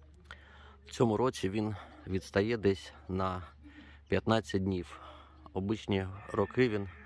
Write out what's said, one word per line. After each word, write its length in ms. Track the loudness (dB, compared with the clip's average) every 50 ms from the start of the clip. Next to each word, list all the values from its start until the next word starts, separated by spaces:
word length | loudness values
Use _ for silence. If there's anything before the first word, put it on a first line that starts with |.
| -20 -20 -20 -20 -20 -18 -18 -18 -20 -20 -20 -20 -20 -20 -20 -20 -18 -6
В 40 |
цьому 260 | 0 4 4 4 6 4
році 320 | 2 2 0 0 -2 -2
він 260 | 0 0 0 -2 -2 -6 -10 -14 -18 -14 -6 -2
відстає 500 | -2 -2 -2 0 2 2 2 4 2 2
десь 360 | 4 2 2 2 -2 -12 -16 -14 -8 -4
на 400 | -2 0 0 0 -2 -4 -8 -10 -16 -20 -20 -20 -20 -20 -20 -20 -20 -20 -4 0
п'ятнадцять 560 | 0 0 2 4 2 2 2 0 0 0 0
днів. 380 | 0 0 -2 -4 -6 -12 -16 -16 -16 -18 -18 -20 -20 -20 -20 -18 -10 -6
Обичні 540 | -4 -2 -2 -2 -2 0 0 0 0 0 -2 -6 -10 -12 -4
роки 420 | 0 2 2 2 4 2 2 4
він 200 | 2 0 -4 -6 -10 -14 -18